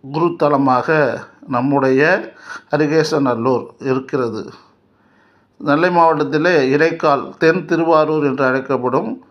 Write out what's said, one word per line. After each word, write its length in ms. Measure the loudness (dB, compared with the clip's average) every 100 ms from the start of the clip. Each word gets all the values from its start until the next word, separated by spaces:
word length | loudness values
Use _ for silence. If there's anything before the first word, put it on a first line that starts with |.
குருத்தலமாக 840 | -6 -2 -2 0 0 2 2 0 0 0 0 -2 -12 _ -6
நம்முடைய 540 | -4 0 0 2 2 2 0 -4 -18 -18 -18 _
அரிகேசநல்லூர் 920 | 0 2 2 0 0 0 0 0 -2 -4 _ -4
இருக்கிறது. 520 | -4 -2 -4 -4 -6 -12 -18 _ _ _ _ _ _ _ _ _ _
நெல்லை 300 | -2 0 2
மாவட்டத்திலே 640 | 4 4 2 -2 0 2 2 2
இடைக்கால், 520 | 2 0 0 0 0 -4 0
தென் 220 | 2 2 -2
திருவாரூர் 580 | -2 2 2 2 0 -2
என்று 140 | 0 0
அழைக்கப்படும் 600 | 0 -2 -2 0 -2 -4 -10 -14